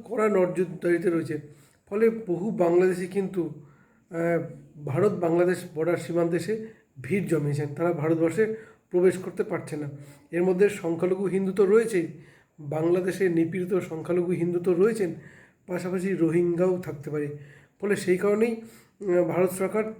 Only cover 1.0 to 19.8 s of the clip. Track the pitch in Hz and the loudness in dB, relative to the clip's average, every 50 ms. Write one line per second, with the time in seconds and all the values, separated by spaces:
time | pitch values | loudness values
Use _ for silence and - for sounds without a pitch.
1 | 170 190 170 165 147 127 156 147 - - - - _ _ _ _ _ _ 202 220 | 0 0 0 0 -2 -4 -6 -8 -8 -12 -20 -20 _ _ _ _ _ _ 0 2
2 | 226 226 226 226 - 185 175 165 185 226 180 - 175 170 175 180 185 185 180 180 | 2 2 2 0 -2 -4 -4 -2 -2 -4 0 2 2 4 6 6 4 4 2 0
3 | 185 175 - 202 190 185 185 185 165 143 147 - - - - _ _ _ _ _ | -4 -4 -2 -2 -4 -2 -2 -4 -4 -4 -8 -12 -18 -20 -20 _ _ _ _ _
4 | _ _ 170 165 170 170 170 160 139 - - - - - - 151 147 - 127 165 | _ _ -4 -2 0 2 2 0 -2 -4 -10 -16 -20 -20 -18 -10 -6 -2 0 2
5 | 190 208 185 175 175 165 165 170 180 180 180 175 - - - 151 160 170 170 160 | 2 2 2 0 0 2 2 4 4 2 2 0 -4 -8 -6 -2 0 0 0 0
6 | - - 165 170 170 170 175 165 170 196 220 220 - - - - _ _ _ 135 | -2 -2 0 0 2 2 0 0 -2 -2 -4 -4 -6 -10 -14 -20 _ _ _ -16
7 | 127 135 180 208 170 - 165 151 143 147 139 147 151 143 - - 165 175 165 143 | -6 -2 -2 -2 0 0 0 0 0 0 -2 -2 -4 -4 -2 0 0 0 0 0
8 | 151 160 165 160 165 160 165 214 220 214 220 - - - - _ _ _ - 180 | 0 0 2 2 2 2 2 2 0 0 -2 -6 -10 -16 -20 _ _ _ 0 4
9 | 180 190 170 180 - 185 - - - - 175 156 - - 156 151 147 143 147 - | 4 4 2 2 -4 -8 -6 -6 -4 -4 -4 -6 -6 -8 -8 -8 -8 -8 -10 -14
10 | - - - - - _ 160 170 180 185 180 180 208 202 208 - - 165 170 165 | -16 -20 -20 -20 -16 _ -2 0 2 2 4 4 4 2 2 0 -2 -4 -2 0
11 | 180 185 185 190 202 180 170 196 190 190 185 208 202 185 208 226 233 226 208 180 | 0 0 0 0 -2 -2 0 0 -2 0 2 2 4 6 6 4 4 2 0 -2
12 | 160 147 147 - - - - _ _ _ _ - 151 143 147 156 160 170 175 185 | -2 -2 -6 -14 -20 -20 -20 _ _ _ _ -16 -8 -6 -2 0 2 2 2 2
13 | 175 190 170 - 196 180 170 165 165 165 170 185 180 180 202 180 180 - 165 160 | 2 -2 0 0 0 2 2 2 2 0 0 -4 -2 0 0 -2 -2 -2 -6 -8
14 | 156 - 175 175 175 175 180 147 170 175 175 175 175 185 175 165 196 233 220 220 | -4 -2 0 0 0 0 0 0 0 -2 -2 0 0 0 2 4 4 2 2 0
15 | 196 165 - - - - - - - _ _ _ _ - 180 175 175 185 180 190 | -2 -4 -4 -8 -14 -20 -20 -20 -20 _ _ _ _ -8 -8 -6 -4 -4 -4 -2
16 | 175 196 185 160 165 160 160 175 175 175 170 165 180 185 185 180 - 160 147 143 | -2 -2 0 2 2 2 2 2 2 2 2 2 2 2 2 0 -4 -8 -10 -10
17 | - 156 147 151 147 143 147 - - - - - - _ _ _ - 208 196 190 | -8 -6 -6 -4 -4 -6 -8 -10 -14 -20 -20 -20 -20 _ _ _ -2 -2 -2 0
18 | - 180 185 185 202 202 208 214 226 240 226 - - - - - - _ _ _ | 2 0 0 2 2 2 2 2 2 0 0 -4 -8 -14 -20 -20 -20 _ _ _
19 | 202 196 175 180 175 160 156 170 185 180 - - 196 185 190 214 | -2 2 2 2 2 2 2 2 2 2 0 -2 -4 -2 0 -2